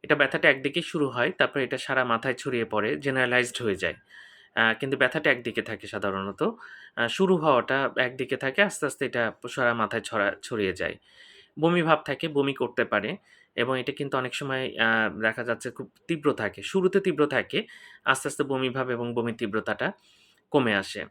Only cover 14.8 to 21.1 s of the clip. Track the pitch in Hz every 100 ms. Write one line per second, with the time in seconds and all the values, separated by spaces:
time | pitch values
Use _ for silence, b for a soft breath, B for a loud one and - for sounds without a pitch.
14.8 | 113 113 110 104 110 110 120 113 127 -
15.8 | 123 _ - 165 147 127 104 98 - 190
16.8 | 185 196 190 147 147 131 98 160 233 B
17.8 | B B - 135 143 139 139 135 131 127
18.8 | 127 120 120 120 117 113 113 107 104 104
19.8 | 147 - b b b b _ 147 120 101
20.8 | 95 104 -